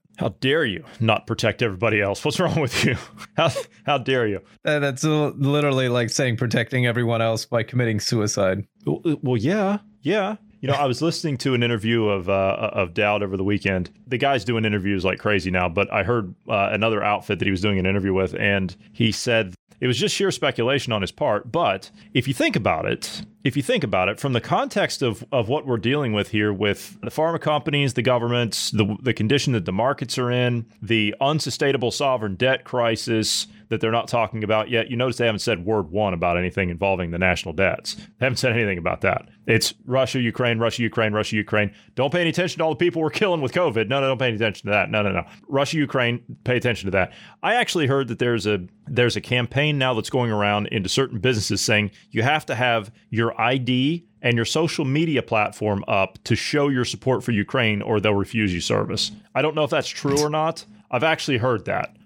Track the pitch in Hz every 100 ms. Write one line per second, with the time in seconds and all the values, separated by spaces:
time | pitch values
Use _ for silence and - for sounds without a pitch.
0 | _ - 113 - 131 156 131 87 - -
1 | 110 107 - - 110 - 117 92 113 104
2 | 101 98 151 - 175 - 131 - - 120
3 | - - - - 165 554 - - - 143
4 | 120 131 113 95 - - - 151 143 127
5 | 156 151 147 - 139 147 147 131 127 123
6 | 113 - 127 110 123 123 113 131 123 117
7 | 117 113 113 110 - 117 - 123 120 104
8 | - 120 104 - 95 95 - _ - -
9 | 170 143 127 120 127 214 190 202 - -
10 | 143 208 196 214 - - 135 139 143 123
11 | 160 160 160 131 139 123 120 117 110 117
12 | 107 98 90 98 95 104 110 - 90 90
13 | 104 104 101 95 98 101 98 95 87 -
14 | - 123 139 135 101 113 110 104 95 98
15 | 90 - 107 101 90 90 90 85 98 107
16 | 92 120 92 - - 104 98 104 113 107
17 | 101 104 - 95 98 95 104 98 92 98
18 | 95 92 92 92 104 98 92 - - -
19 | 113 - 127 113 95 90 _ _ 127 117
20 | 202 - 196 - 147 127 120 143 - 107
21 | 92 - 143 104 120 156 131 95 - -
22 | - 135 135 127 320 170 98 80 - -
23 | - - - _ 139 139 135 247 120 95
24 | 92 - 139 117 - 185 269 208 165 -
25 | 127 101 - 139 104 147 135 117 113 147
26 | 131 104 98 107 104 95 104 95 - -
27 | - - 160 165 151 147 156 143 139 127
28 | 127 123 120 120 117 - - 98 104 104
29 | 127 107 107 139 - 117 85 92 123 139
30 | 127 - 123 123 123 120 113 _ 101 113
31 | 104 - 135 156 139 - 143 135 120 -
32 | 143 127 107 92 131 127 - 127 117 110
33 | - 113 107 - - - - 113 113 117
34 | - 120 107 110 104 110 107 117 113 117
35 | 131 120 117 104 - 95 87 107 78 95
36 | 104 90 87 87 90 101 90 85 98 92
37 | 87 85 92 87 90 80 92 - - -
38 | - - 131 120 131 117 104 90 85 -
39 | 98 - - - - 113 - - - 131
40 | 127 131 120 - 123 113 117 113 113 -
41 | 110 104 104 107 104 107 104 - - -
42 | 139 180 165 160 180 - 160 131 175 165
43 | 156 - 208 170 131 175 170 113 107 139
44 | 135 127 127 107 113 92 101 104 98 110
45 | 101 92 87 - - 135 139 160 139 135
46 | 120 120 - - - 123 127 107 98 95
47 | 90 - - - 185 240 233 180 135 139
48 | 120 110 123 117 104 104 90 - - 123
49 | 120 107 - 123 120 135 151 147 131 113
50 | - 131 120 104 104 104 104 113 92 -
51 | 135 113 127 120 - 98 - 107 104 -
52 | - 117 123 156 - 120 127 113 98 -
53 | _ 110 117 - 117 135 123 127 135 170
54 | - _ 123 117 113 156 165 - 139 143
55 | 165 131 - 110 104 - 107 98 - 98
56 | 95 - - 113 - 147 143 131 117 -
57 | 131 117 117 107 101 131 113 101 101 107
58 | 107 101 98 110 104 87 - 107 90 95
59 | - - - 127 151 151 147 156 - -
60 | 143 143 151 156 160 160 - - - 123
61 | 160 156 - 123 127 110 101 98 - -